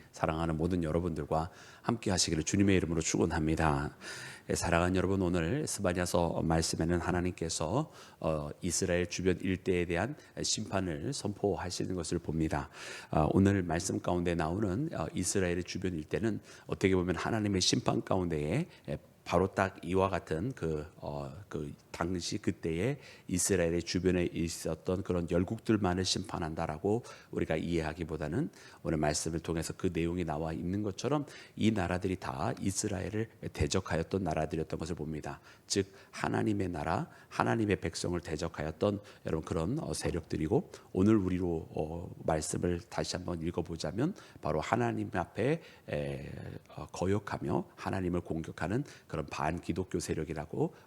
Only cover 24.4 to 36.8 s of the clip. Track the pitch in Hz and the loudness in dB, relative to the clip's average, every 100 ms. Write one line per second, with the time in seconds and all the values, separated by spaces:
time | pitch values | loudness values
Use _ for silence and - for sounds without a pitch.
24.4 | 85 - 87 82 - 92 95 90 82 87 | -2 -2 -4 -4 -2 -2 0 0 2 2
25.4 | 92 113 - 107 92 90 92 - 90 85 | 2 0 2 2 4 2 0 -2 -2 -4
26.4 | 80 80 82 76 98 113 - - - - | -4 -2 -4 -2 0 0 -2 -16 -8 -2
27.4 | 87 80 85 85 78 80 80 78 76 95 | 0 0 0 0 0 -4 -4 -4 -2 -2
28.4 | 180 - - - 78 80 76 78 80 80 | -2 -6 -20 -8 -2 2 2 0 -2 -4
29.4 | - 82 82 82 95 85 85 90 80 76 | -2 -2 -4 -2 -2 0 0 -2 -2 -2
30.4 | 80 80 87 101 104 - 123 151 139 - | -4 -4 -2 -2 -2 -2 0 0 -2 -10
31.4 | - - 104 104 85 87 95 90 - 65 | -14 0 2 2 0 0 0 -2 -4 -4
32.4 | 101 - 98 - 107 92 87 107 113 - | -4 -2 -2 0 -2 -2 -2 -2 -4 -6
33.4 | - - 76 95 - 80 82 98 87 78 | -6 0 2 0 0 -2 0 0 0 0
34.4 | 78 82 78 80 82 78 76 76 73 69 | 0 -2 -2 -4 -4 -6 -6 -6 -8 -10
35.4 | - - - 101 98 - - - - 110 | -14 -16 -2 0 0 -4 -16 -4 0 2
36.4 | 110 101 95 85 | 2 0 0 -2